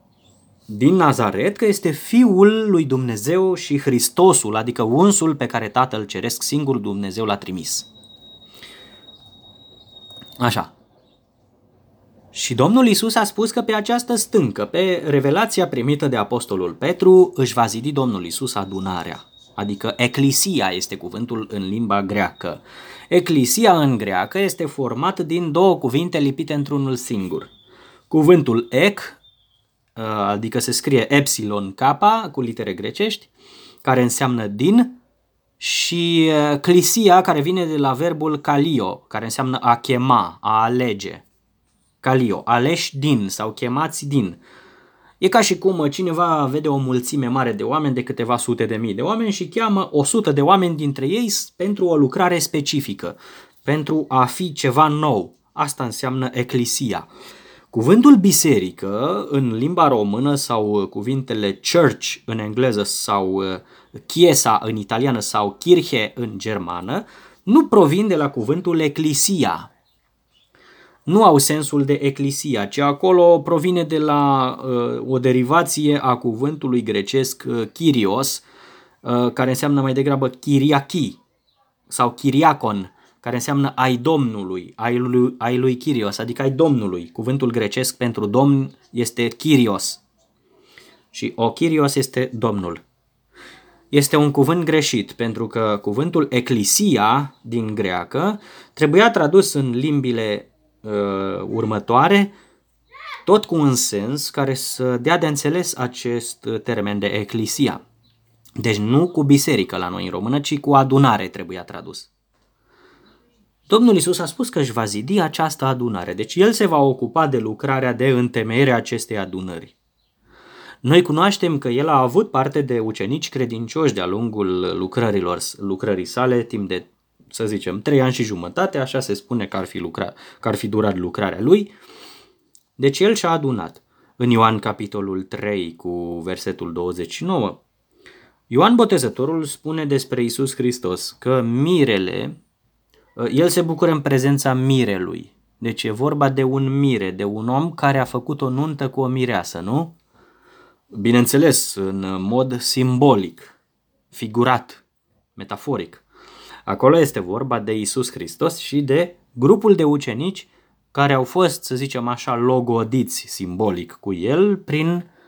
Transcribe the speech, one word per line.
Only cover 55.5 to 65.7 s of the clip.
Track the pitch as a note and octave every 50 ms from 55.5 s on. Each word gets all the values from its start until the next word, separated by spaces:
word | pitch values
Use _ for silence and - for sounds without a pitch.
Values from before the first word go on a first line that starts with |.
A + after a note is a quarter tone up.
| _
Asta | - D3+ C#3+ C#3+ - C3+
înseamnă | A#2+ A2 - - C3 B2+ C3 C3 B2+ -
eclisia. | A#2+ A#2+ A#2+ - B2+ A#2+ A#2 - - C#3 A2 G2 E2+ E2 - - - - - - - - - - - _ _
Cuvântul | - A#2 A2 C3 F#3+ A#3 B3 D4 C#4+
biserică, | G#3 F3+ G3+ D#3+ - - D#3+ C3+ G2+ F#2 F#2 E2+ - - G2 G2+ G#2+ B2+ D3+ F#3 G#3 G3 -
în | D3 C#3 C3+ A#2+ A2+
limba | A2+ B2+ D#3 F3+ F3+ E3 D3
română, | C3 A2 G#2 G2+ G2+ A2+ C3 C#3+ C#3+
sau | C#3 - - A#2+ A2+ G#2+ G#2+ G#2 G#2 G2
cuvintele | F#2 - G#2 G#2 B2 C3+ C3+ B2 - A#2 A2 G#2 G2 F#2+ - - - -
church | E3+ E3 C3+ - - - - - - _
în | - A2+ A2
engleză, | G#2+ G#2+ G#2+ A#2 B2+ B2+ A2+ G#2 G2+
sau, | G2 - - - - G#2 G2+ F#2+ F#2 F#2+
uh, | G2 G2 F#2+ F#2 F2+ - _ _ - _ _ - - -
chiesa | - - E3 F3 F3 D3 - - B2 A2 - -
în | A2 A2+
italiană, | A2 G2+ - A2+ A2+ B2+ C#3 B2+ A2+
sau | G#2 - - A2+ G#2 G2+ G2+ -
kirche | - E3+